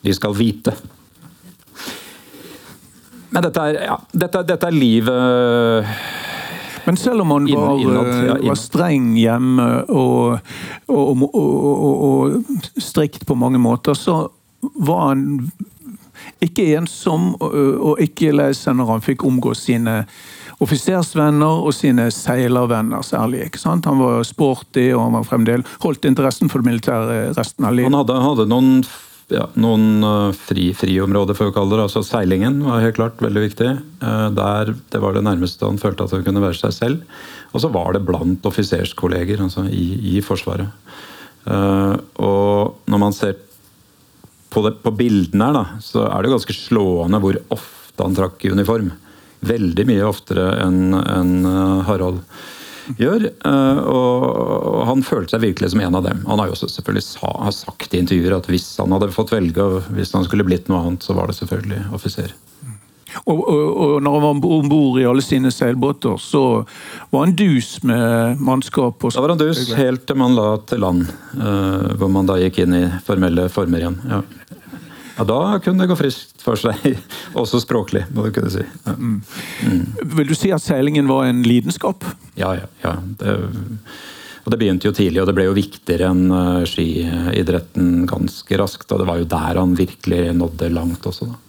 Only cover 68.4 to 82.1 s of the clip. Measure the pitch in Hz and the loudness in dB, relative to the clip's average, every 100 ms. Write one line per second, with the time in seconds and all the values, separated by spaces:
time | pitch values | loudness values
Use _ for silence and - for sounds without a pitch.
68.4 | 131 131 - - 123 - 123 117 143 170 | 0 0 0 0 0 0 -2 0 0 2
69.4 | 151 165 123 113 131 127 - 135 127 123 | 2 0 -2 2 2 0 -2 2 4 4
70.4 | 107 107 - 117 95 87 90 - - - | 4 0 -2 0 2 2 0 -6 -12 -6
71.4 | 104 101 95 95 95 101 98 95 95 95 | -2 0 0 0 -2 0 2 2 2 2
72.4 | 92 92 87 90 90 87 - 98 92 85 | 2 2 2 4 2 -2 -2 0 2 2
73.4 | 90 104 90 85 85 90 123 104 - - | 0 0 0 0 -2 -4 -4 -4 -4 -14
74.4 | - - - - - - - - 107 135 | -20 -20 -20 -20 -20 -20 -18 -4 0 0
75.4 | 180 208 - 185 185 165 143 - - - | 2 0 2 2 2 2 0 -2 -14 -6
76.4 | - 110 117 107 143 101 - - - - | -2 0 -2 0 0 -2 -6 -16 -8 -4
77.4 | 113 123 - 117 104 101 92 110 110 113 | -2 -2 0 -2 0 -4 -2 -2 -2 -2
78.4 | 101 95 - - - - 120 104 - - | -2 -4 -6 -8 -8 -4 -2 -4 -6 -14
79.4 | - - - 269 107 226 156 156 143 156 | -14 -4 0 0 -2 -6 -4 -2 0 0
80.4 | 196 165 - 139 143 151 139 135 131 123 | 0 0 0 0 2 2 2 2 2 2
81.4 | 120 123 117 - - 190 - | 4 4 2 -4 -4 -4 -10